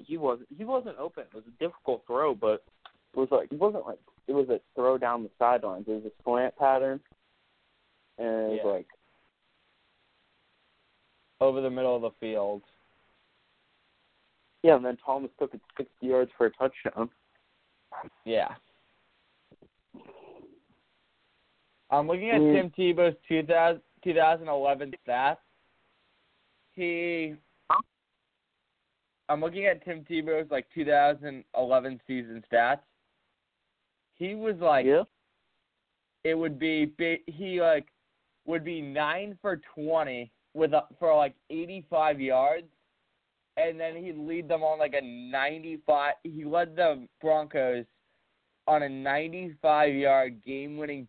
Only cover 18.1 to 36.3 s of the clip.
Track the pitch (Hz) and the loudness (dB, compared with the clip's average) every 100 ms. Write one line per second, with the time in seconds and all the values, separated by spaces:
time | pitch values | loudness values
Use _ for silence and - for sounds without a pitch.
18.1 | - 113 110 - - _ _ _ _ _ | -14 -4 -2 -2 -6 _ _ _ _ _
19.1 | _ _ _ _ _ - _ _ - - | _ _ _ _ _ -20 _ _ -20 -20
20.1 | - - - - - _ _ _ _ _ | -20 -20 -20 -20 -20 _ _ _ _ _
21.1 | _ _ _ _ _ _ _ - 143 151 | _ _ _ _ _ _ _ -2 0 0
22.1 | 180 220 226 302 147 180 - 180 170 175 | -2 0 4 4 4 2 0 0 4 2
23.1 | 165 - 160 151 165 165 170 _ _ 185 | 2 -2 -2 2 4 4 2 _ _ -2
24.1 | 165 160 165 160 143 139 139 143 127 - | 2 4 2 0 -2 0 -2 -4 -10 -6
25.1 | 123 139 160 _ _ _ _ _ _ _ | 0 0 -2 _ _ _ _ _ _ _
26.1 | _ _ _ _ _ _ - 175 170 170 | _ _ _ _ _ _ -8 -4 -4 -4
27.1 | 170 160 151 _ _ - 185 - _ _ | -4 -6 -10 _ _ 0 0 -2 _ _
28.1 | _ _ _ _ _ _ _ _ _ _ | _ _ _ _ _ _ _ _ _ _
29.1 | _ - 151 165 180 202 175 185 165 147 | _ -4 -2 -2 -2 0 0 -4 -12 -8
30.1 | 170 156 156 151 139 - 165 147 147 143 | -6 -2 -2 -2 -4 -6 -6 2 4 4
31.1 | 147 147 135 - - 127 131 131 127 - | 2 -6 -14 -8 -4 2 2 0 -6 -8
32.1 | 127 117 113 - - 120 143 _ _ _ | -8 -8 -12 0 2 2 0 _ _ _
33.1 | _ _ _ _ _ _ _ _ _ _ | _ _ _ _ _ _ _ _ _ _
34.1 | - 185 214 220 180 170 143 131 151 208 | -10 -10 -6 -6 0 4 4 6 4 2
35.1 | _ _ _ _ _ _ _ _ _ _ | _ _ _ _ _ _ _ _ _ _
36.1 | _ 160 | _ -2